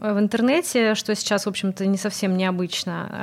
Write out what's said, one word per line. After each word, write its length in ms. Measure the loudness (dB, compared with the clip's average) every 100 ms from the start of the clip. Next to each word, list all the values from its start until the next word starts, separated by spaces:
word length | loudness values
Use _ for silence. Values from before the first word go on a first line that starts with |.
э, 120 | 0
в 60 | 2
интернете, 760 | 2 2 2 2 2 2 2 2
что 200 | -2 -2
сейчас, 300 | 0 0 0
в 40 |
общем-то, 360 | -2 -2 0 0
не 120 | 2
совсем 380 | 0 -2 0 2
необычно. 760 | 2 0 -2 -4 -4 -6 -6 -4